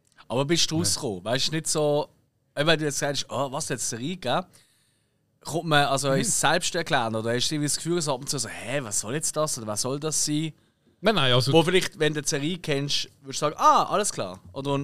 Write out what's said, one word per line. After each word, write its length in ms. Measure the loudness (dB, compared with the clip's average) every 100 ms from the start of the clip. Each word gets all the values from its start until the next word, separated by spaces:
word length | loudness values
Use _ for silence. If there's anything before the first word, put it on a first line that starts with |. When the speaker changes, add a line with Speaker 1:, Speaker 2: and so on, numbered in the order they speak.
| _ _ -4
Speaker 1:
Aber 180 | -2 2
bist 240 | 2 2
du 40 | 0
Speaker 2:
Ja. 20 |
Speaker 1:
rausgekommen? 440 | 0 -2 -4 -4
Weißt 240 | -2 -2 0
du, 20 |
nicht 160 | -2 -2
so, 420 | 0 2 2 -2 _ _ _ _ -2
eben, 80 | 2
weil 100 | 2
du 80 | 0
jetzt 120 | -2
sagst, 300 | -2 -4 -4
oh, 220 | -4 -4
was 180 | -4 -6
jetzt 180 | -6 -6
Serie 260 | -6 -6 -6
gegeben? 280 | -2 -4 -4 _ _ _ _ _ _ _ _ _
Kommt 240 | -6 -4 2
man 200 | 4 4
also 240 | 2 2
Speaker 2:
Mhm. 60 | 2
Speaker 1:
ins 220 | 2 2
Selbsterklären 760 | 2 2 0 -2 0 0 0 -2
oder 200 | 0 0
hast 140 | 0
du 60 | 0
irgendwie 120 | -2
das 80 | -2
Gefühl, 240 | -2 -2
so 140 | -2 -4
ab 60 |
und 80 | -4
zu 100 | -6
so, 100 | -6
hä, 300 | -8 -6 -4
was 180 | -4 -4
soll 120 | -4
jetzt 220 | -4 -2 -2
das 200 | -2 -4
oder 80 | -4
was 140 | -4
soll 160 | -4 -4
das 260 | -4 -2 0
sein? 260 | -2 -4 -8 _ _ _ _
Speaker 2:
Nein, 120 | 2 4
nein, 160 | 4
also 200 | 4 6
Speaker 1:
Wo 80 | 4
vielleicht, 380 | 6 4 2 0
wenn 160 | 0 0
du 60 |
die 40 | -2
Serie 300 | -2 -2 -4
kennst, 540 | -2 -2 0 -2 -4 _
würdest 200 | -10 -2
du 20 | -2
sagen, 100 | 4
ah, 240 | 6 6
alles 280 | 4 0 0
klar. 280 | -4 -6 -10 -14
Oder 260 | -8 -2 -2